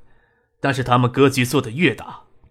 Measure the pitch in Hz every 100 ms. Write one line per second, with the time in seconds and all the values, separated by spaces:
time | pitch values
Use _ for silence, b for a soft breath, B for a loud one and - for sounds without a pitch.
0 | - _ _ _ _ - 139 131 123 123
1 | 123 131 139 131 123 147 110 127 170 -
2 | - - _ _ _